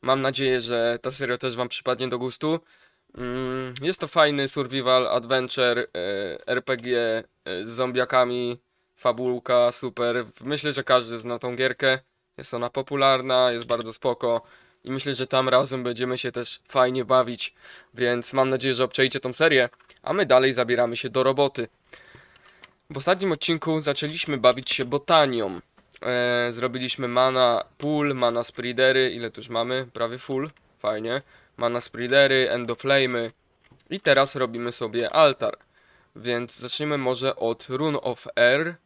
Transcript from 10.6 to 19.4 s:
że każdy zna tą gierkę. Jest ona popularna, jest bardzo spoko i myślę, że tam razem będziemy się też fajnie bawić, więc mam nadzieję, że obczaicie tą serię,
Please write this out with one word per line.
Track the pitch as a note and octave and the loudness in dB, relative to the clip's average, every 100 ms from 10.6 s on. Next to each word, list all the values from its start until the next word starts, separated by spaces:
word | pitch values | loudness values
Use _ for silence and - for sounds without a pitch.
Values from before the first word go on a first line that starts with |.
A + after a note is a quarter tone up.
| D3 | -4
że | C#3 | -4
każdy | C3+ C3 A2+ A#2 | 4 2 2 -8
zna | A2+ A#2+ | -8 -6
tą | B2 B2 | -6 -2
gierkę. | C3 B2+ C3+ C3 _ _ _ - | -2 2 2 2 _ _ _ -18
Jest | C3+ | -10
ona | A#2+ A#2+ | -6 -4
popularna, | - C3+ C#3+ C3+ C3+ C3 B2+ B2+ | -4 -4 2 4 4 4 4 4
jest | A#2+ A#2 | 2 -2
bardzo | A#2 A2+ | -4 -4
spoko | A2+ C3+ A#2+ B2 A#2 - - _ _ | -4 -4 -2 0 -2 -2 -20 _ _
i | - | -8
myślę, | C3 C#3+ | -6 -4
że | B2+ B2+ | -4 -2
tam | C3 C3 | 0 4
razem | B2+ C3+ B2+ | 2 2 -4
będziemy | B2 A#2 B2 B2+ | -4 -4 -4 -4
się | B2+ | -4
też | A#2+ A#2+ - _ | -6 -8 -10 _
fajnie | C3+ B2+ B2+ A#2 | 2 2 2 2
bawić, | C3 A#2+ A#2+ - _ - - - | 2 2 -4 -10 _ -20 -20 -20
więc | - A#2+ A#2+ A#2+ | -2 0 0 -2
mam | C3+ C3 | 0 2
nadzieję, | C3 C3+ B2 | 2 0 0
że | |
obczaicie | B2+ - C3 C3 | -2 0 0 0
tą | B2+ | -6
serię, | B2 | 2